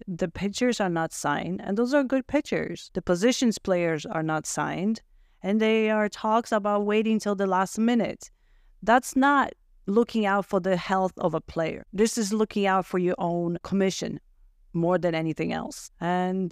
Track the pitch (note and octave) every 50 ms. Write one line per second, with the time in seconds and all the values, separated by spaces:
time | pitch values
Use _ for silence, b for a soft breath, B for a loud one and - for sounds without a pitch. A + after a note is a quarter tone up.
0 | - - F3+ D#3+ F#3 E3+ - - F#3 G3+ G3 - B3 B3 A#3 - G#3 F3+ E3+ E3
1 | E3 D#3+ - - - D3 C#3+ D#3 - E3 F3+ G3+ - - G3 G#3 A#3+ B3 C#4 D4
2 | C#4 A#3+ C4+ C4+ B3 - - D4 - - - D#3+ D#3+ - F3 - - - - F#3+
3 | - - F3 E3+ G3 B3+ B3 - C4 A#3 G3 - - - F#3 F3 F3 E3 D#3+ D3+
4 | - - - D#3+ D#3+ D#3 D#3 D#3 D#3 - - D3+ D3 D3+ D3+ D#3 F#3 G#3+ A3 -
5 | _ _ _ _ _ _ _ _ - F#3 G#3 A3 A3 A3 A3 A3 A3 G#3+ G#3+ G#3+
6 | G#3+ G#3 - - - A3 A3 A#3 A#3 - A#3 G#3+ G3 G#3 G#3 G#3 G#3 G#3 G#3 A3
7 | A3 A3 A3 G#3+ - G#3 G3+ F#3+ G3+ F#3+ F#3 F#3 F#3+ F#3 - G#3+ A3 A#3 B3 A#3
8 | F#3 - - - - - _ _ _ _ _ _ _ _ _ - F#3+ G#3 A#3 C4
9 | - - - C4 C4+ C#4+ C#4+ C#4 - - - _ _ _ _ _ - - G3 A3+
10 | A#3+ - - A3+ G#3+ G3 G3 G3+ F#3 - - F#3+ F3 F#3+ F#3 F3 - - F#3+ F#3+
11 | F#3+ F#3 - - - E3+ D3+ - - - - E3+ D#3+ D#3+ - - - - - F#3+
12 | A3 A3 - A#3+ G#3+ F#3+ G#3+ G#3+ A3 - - G#3 G3 F#3+ F#3+ F#3+ F3+ - - F#3
13 | F3+ F3 - - F#3 E3+ E3+ F3 F3 E3+ F3 E3+ - - F#3 G3 F#3+ F#3+ - -
14 | - - - - _ _ _ _ - - _ _ _ _ - E3 E3+ E3+ F#3 F3+
15 | D#3+ F3 E3 D#3+ D#3+ D#3+ D3+ - D#3+ E3+ D#3+ D#3+ - D4 C#4+ - - - _ -
16 | E3+ F3 F3+ F3+ F3+ F#3 F#3 F#3+ F#3 F3